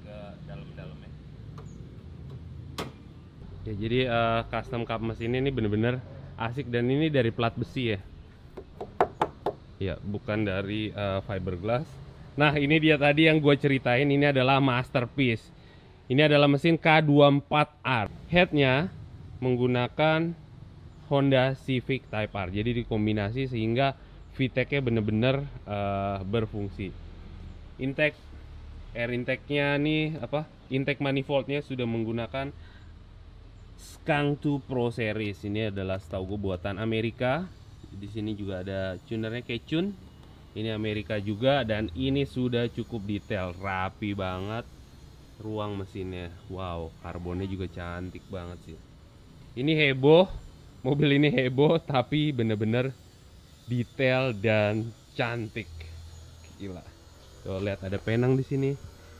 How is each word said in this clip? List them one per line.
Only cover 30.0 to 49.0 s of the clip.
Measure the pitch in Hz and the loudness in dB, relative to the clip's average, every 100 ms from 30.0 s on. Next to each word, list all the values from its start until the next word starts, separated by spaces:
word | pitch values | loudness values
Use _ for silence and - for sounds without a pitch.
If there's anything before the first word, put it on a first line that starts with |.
| 156 160 | 0 -4
apa, | 120 147 156 - - | -4 -4 -4 -14 -4
intake | 135 139 139 | -2 -2 -2
manifoldnya | 139 135 135 139 127 143 | 0 0 0 0 0 -4
sudah | 143 131 120 | -4 -4 -2
menggunakan | 113 113 117 113 135 143 - - - - - - - - - - - - | -2 -2 -4 -4 -6 -8 -10 -16 -18 -20 -20 -20 -20 -20 -20 -20 -20 -20
Skunk | - - - - 147 147 147 | -20 -20 -10 -2 2 2 0
two | 151 143 - | -2 -2 -2
Pro | 127 120 | -2 0
Series. | 120 107 107 104 95 104 | 0 -2 -2 -4 -6 -4
Ini | 104 110 | -2 -2
adalah, | 98 95 95 | -2 -4 -4
setahu | - 98 95 104 | -4 -6 -4 -4
gue, | 98 | -4
buatan | 90 101 98 | -4 -4 -4
Amerika. | 113 110 113 - 127 151 185 - - - - | -2 0 -2 -2 -2 -2 -4 -12 -20 -20 -16
Di | 98 101 | -14 -10
sini | 107 107 104 | -6 -4 -4
juga | 98 92 | -6 -6
ada | 95 95 95 92 - | -6 -4 -4 -6 -6
tunernya | 113 110 120 | -6 -4 -6
Kecun. | 120 117 - 160 196 196 - - - - - | -6 -8 -4 -2 -2 -6 -16 -20 -20 -20 -14
Ini | 104 110 107 | -6 -4 -2
Amerika | 107 107 104 107 | -2 -4 -4 -4
juga, | 104 101 131 139 | -2 0 2 2
dan | 110 107 110 127 | 2 -2 -2 -2
ini | 135 139 139 | 0 0 -2
sudah | 127 123 120 120 | -2 -2 0 -2
cukup | - 110 117 98 | -4 -8 -6 -4
detail, | 101 - 104 90 90 | -6 -4 -4 -4 -6
rapi | 98 92 95 - 104 | -6 -4 -4 -4 -6
banget | 98 92 92 101 113 - - - - - - - - | -4 -4 -4 -6 -6 -10 -16 -20 -20 -20 -20 -20 -14
ruang | 107 107 104 98 | -8 -6 -4 -4
mesinnya. | 95 101 92 90 87 87 - | -6 -8 -8 -8 -10 -14 -12
Wow, | 92 92 85 80 - | -10 -8 -8 -8 -12
karbonnya | 87 87 87 90 98 | -12 -10 -6 -4 -4
juga | 95 90 | -6 -8
cantik | 92 87 87 92 90 - | -8 -10 -8 -10 -12 -12
banget | 95 87 87 - | -10 -10 -14 -16
sih. | 76 - - | -18 -20 -20